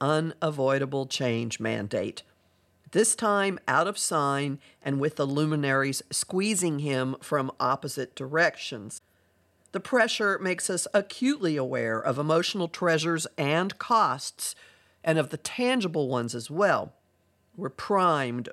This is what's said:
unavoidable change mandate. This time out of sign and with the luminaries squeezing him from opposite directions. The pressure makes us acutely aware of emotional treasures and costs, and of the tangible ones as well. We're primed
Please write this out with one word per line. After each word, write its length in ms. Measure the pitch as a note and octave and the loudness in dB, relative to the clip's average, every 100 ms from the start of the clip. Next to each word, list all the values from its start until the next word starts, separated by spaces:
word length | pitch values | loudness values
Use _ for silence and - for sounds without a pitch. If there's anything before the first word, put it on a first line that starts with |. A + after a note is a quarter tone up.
unavoidable 1040 | C#3 D#3 E3 - D3+ C#3+ C3 C3+ C3+ C#3 C3 | 2 2 0 -2 -4 0 2 2 0 -4 -4
change 560 | - B2+ A#2 A#2 - | -2 0 0 -2 -4
mandate. 640 | A2+ A2+ G2+ G#2 G2+ - - _ _ _ _ _ - | -4 -2 -2 -2 -2 -6 -16 _ _ _ _ _ -2
This 240 | F#3 A3+ - | 2 2 2
time 420 | A3 G3+ G3 F3+ - | 2 2 0 -2 0
out 180 | C3+ F#3 | 2 2
of 100 | D4+ | -2
sign 640 | - D#3+ C#3 C#3 C#3+ C#3 - _ | -2 0 2 0 -2 -6 -12 _
and 160 | C#3+ C#3 | -4 0
with 160 | D3+ - | 0 0
the 100 | C#3 | 0
luminaries 800 | C#3+ D#3 D3+ C#3 C3+ C3+ C3+ - | 0 0 2 2 2 0 -4 -6
squeezing 680 | - - F#3 G#3 G3 F3 C#3+ | -6 -4 -2 0 0 0 0
him 360 | D3 C3 C3 C3+ | 0 0 0 -4
from 320 | - D3 C3 - | -2 -2 -2 -2
opposite 580 | B2+ C3+ C#3 - B2 - | 0 0 -4 -8 -8 -8
directions. 840 | C3+ D#3+ E3 - - A2+ G#2 - _ _ _ _ _ _ _ | -2 2 2 0 -10 -10 -12 -14 _ _ _ _ _ _ _
The 80 | F#3+ | -8
pressure 580 | - B3 A3+ - G#3 F#3+ | 0 2 2 2 0 0
makes 300 | F#3 F3+ - | -2 -2 -2
us 180 | F3+ - | -2 2
acutely 600 | G3+ G3 - B3+ C#4+ F3 D3 | 0 0 -2 0 2 0 0
aware 460 | C3 B2+ A2+ A2 | 0 0 0 0
of 180 | C#3 B2+ | 0 0
emotional 480 | D#3 E3 - G3 E3+ | 2 2 2 -2 -4
treasures 600 | - F3+ D#3+ E3 D#3+ - - | -2 2 2 2 -2 -4 -2
and 420 | C#3+ D#3+ F#3+ - | 0 2 0 -4
costs, 760 | - A3+ D#3+ C3 - - - - - - _ _ E3 | 0 2 2 0 -8 -8 -10 -10 -18 -20 _ _ 0
and 120 | D#3 | 2
of 120 | C#3+ | 0
the 80 | D#3 | -4
tangible 720 | - - B3 B3+ F#3 D#3 C3 | -8 -2 0 2 0 0 0
ones 260 | B2+ A#2 A#2+ | 0 -2 -6
as 160 | A2+ | -6
well. 400 | D#3+ G3 A#2 F#2 - _ _ _ _ _ F3 | 0 2 2 -2 -12 _ _ _ _ _ -12
We're 140 | C#3+ | -10
primed 800 | - - G3 F3+ D3 B2 A#2+ - | -8 0 4 6 4 0 -4 -8